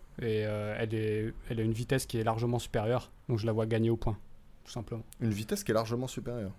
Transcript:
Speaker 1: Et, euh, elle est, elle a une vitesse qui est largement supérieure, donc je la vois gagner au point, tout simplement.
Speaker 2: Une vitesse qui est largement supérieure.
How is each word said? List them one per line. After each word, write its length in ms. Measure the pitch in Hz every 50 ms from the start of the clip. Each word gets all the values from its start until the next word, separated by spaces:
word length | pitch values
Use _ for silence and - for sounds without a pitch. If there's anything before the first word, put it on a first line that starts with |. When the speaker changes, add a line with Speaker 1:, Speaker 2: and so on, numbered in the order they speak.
| - - - -
Speaker 1:
Et, 220 | - 117 110 107 107
euh, 300 | 107 107 104 104 107 107 110
elle 140 | 117 110 110
est, 400 | 110 110 107 107 107 107 113 - - - -
elle 100 | - 117
a 40 | 110
une 100 | 113 113
vitesse 320 | 110 123 - 135 131 -
qui 120 | - - 117
est 40 | 110
largement 360 | 113 113 113 120 120 120 120
supérieure, 520 | - - - 123 104 110 123 127 - - - - - -
donc 80 | 123 110
je 60 | 104
la 60 | 117 110
vois 120 | 110 110
gagner 240 | 113 117 110 113 113
au 60 | 117 113
point, 200 | - - 104 - - - - - - - - - -
tout 60 | -
simplement. 320 | - 120 107 - 113 110 - - - -
Speaker 2:
Une 100 | - 113
vitesse 320 | 107 101 107 - 202 202 -
qui 80 | -
est 20 | 113
largement 320 | 107 113 110 120 120 127 131
supérieure. 440 | - - 104 117 120 120 104 95 98